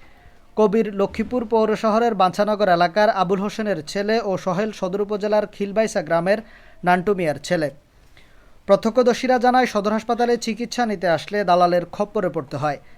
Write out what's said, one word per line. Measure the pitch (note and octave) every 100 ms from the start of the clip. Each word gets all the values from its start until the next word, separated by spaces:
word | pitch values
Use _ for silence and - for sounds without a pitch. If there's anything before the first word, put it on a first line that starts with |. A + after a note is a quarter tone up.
| - - - - - -
কবির | G#3+ A3 G#3+ G3
লক্ষ্মীপুর | G3 G#3 A3 B3 A3+
পৌর | A3+ G#3+ G#3+
শহরের | A3 G#3+ A#3 G3+
বাঞ্ছানগর | F#3 F3+ G#3 G#3 G3+
এলাকার | E3+ F3 F#3 G#3+
আবুল | G3 F3+ G3
হোসেনের | G3+ - G#3+ E3+ D3+
ছেলে | G3+ G3+ A3+
ও | G#3 F3+
সোহেল | F#3+ F3 A3
সদর | G3+ F#3+ G3
উপজেলার | G3+ G#3 G#3 G#3+ G#3
খিলবাইসা | - G3+ G3 G#3+ G3+
গ্রামের | D#3 E3+ F3 A3 - - - -
নান্টু | F3 F3+ F3+ F#3+
মিয়ার | E3 C#3+
ছেলে। | - F3 D3 - _ _ _ - - - - - -
প্রত্যক্ষদর্শীরা | G3 A3+ A#3 B3 A3+ B3+ B3+
জানায়, | B3 B3+ A#3+
সদর | G#3 G3+
হাসপাতালে | G#3+ A3 A#3 A#3+ A#3
চিকিৎসা | A#3 A3 A#3 - A#3
নিতে | G3 F3+
আসলে | D#3+ - G#3
দালালের | F#3 F3 F3 F3 E3
খপ্পরে | - G3+ G#3+ F#3
পড়তে | D#3 C3+ C#3
হয়। | D3 C#3 -